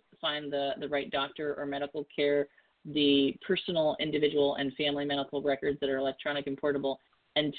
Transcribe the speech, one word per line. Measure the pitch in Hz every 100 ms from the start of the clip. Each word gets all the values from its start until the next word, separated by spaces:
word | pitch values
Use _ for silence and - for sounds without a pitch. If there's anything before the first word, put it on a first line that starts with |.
| _ _
find | 160 147 143
the, | 143 139 -
the | 139
right | 143 127
doctor | 143 139 - 147
or | - 143
medical | 139 143 156 139 -
care, | 147 143 143 _ _ _ 151
the | 151 143 139 139 - -
personal, | 180 - 165 151 160
individual, | 151 147 147 143 139 -
and | 139
family | 127 147 143 143
medical | 139 139 143
records | 143 135 147 139
that | 135
are | 135
electronic | 135 135 151 143 139
and | 135
portable, | 147 143 139 131 _ _ _ -
and | 151